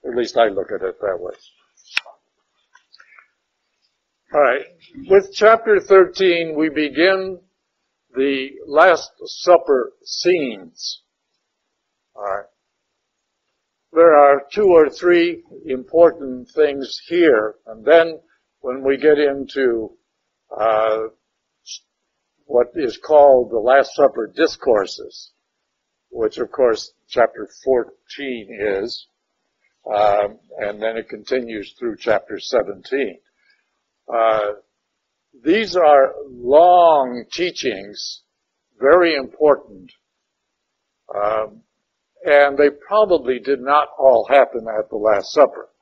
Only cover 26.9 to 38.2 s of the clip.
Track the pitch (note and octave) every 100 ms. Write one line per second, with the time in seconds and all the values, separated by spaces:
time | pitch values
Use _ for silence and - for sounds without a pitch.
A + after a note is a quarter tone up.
26.9 | _ _ B2+ A2+ - G#2+ _ - B2+ A2+
27.9 | _ _ - C#3 B2 G2 A2 G#2 G2 A2+
28.9 | - - _ _ _ _ _ _ _ -
29.9 | G#2 G#2 G2+ G#2 - _ - G#2 G#2 A2
30.9 | A2+ G#2+ G#2+ G#2 B2+ A#2 A2 G2 _ A#2+
31.9 | G2+ - G2+ - G2+ - B2 F#2+ G2 -
32.9 | C#3 A#2 F2 _ _ _ _ _ _ _
33.9 | _ _ A#2 A2+ A2 G#2 G#2 _ _ _
34.9 | _ _ _ _ B2+ C3 G3+ G#3+ F3 D#3
35.9 | C#3+ C3+ - C#3+ B2 A#2+ C#3+ F3 F3+ E3+
36.9 | D3+ C3 B2 A2+ - F3 - C#3 G2 G2+
37.9 | G2+ - -